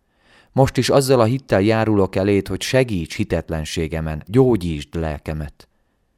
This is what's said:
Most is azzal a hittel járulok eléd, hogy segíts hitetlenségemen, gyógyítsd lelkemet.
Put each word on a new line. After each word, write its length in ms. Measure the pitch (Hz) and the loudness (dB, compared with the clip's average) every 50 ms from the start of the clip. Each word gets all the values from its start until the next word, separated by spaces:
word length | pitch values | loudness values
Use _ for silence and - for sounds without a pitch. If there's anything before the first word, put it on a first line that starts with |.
| _ _ _ _ _ _ _ _ _ _ | _ _ _ _ _ _ _ _ _ _
Most 260 | - 127 135 127 - | 0 2 2 2 2
is 120 | 135 117 - | 0 2 2
azzal 300 | - 139 135 127 135 123 | 4 4 4 4 4 4
a 40 | 110 | 4
hittel 380 | 110 131 135 - - - 95 | 2 0 -2 -2 0 0 2
járulok 540 | 98 110 110 113 110 110 107 101 95 90 - | 2 2 2 2 2 2 2 2 0 0 0
eléd, 320 | 98 95 104 101 98 92 | 0 2 2 2 2 0
hogy 140 | - 95 87 | -2 -6 -8
segíts 540 | - - - 131 131 117 104 87 80 - - | -4 0 0 0 0 0 -2 -4 -6 -6 -6
hitetlenségemen, 1080 | - 104 - 90 82 - - 85 78 78 - - 90 82 73 82 80 80 78 78 76 - | -6 -4 -4 -4 -4 -4 -4 -6 -6 -6 -6 -6 -6 -6 -4 -4 -6 -6 -6 -8 -8 -6
gyógyítsd 680 | - 104 131 131 127 117 98 87 87 78 73 71 - - | 0 2 4 4 4 4 0 0 -4 -6 -6 -8 -8 -8
lelkemet. 720 | 85 82 78 73 - - - 80 78 76 76 - - - _ _ _ _ _ _ _ _ _ _ | -6 -6 -6 -6 -8 -8 -8 -8 -8 -8 -10 -14 -18 -20 _ _ _ _ _ _ _ _ _ _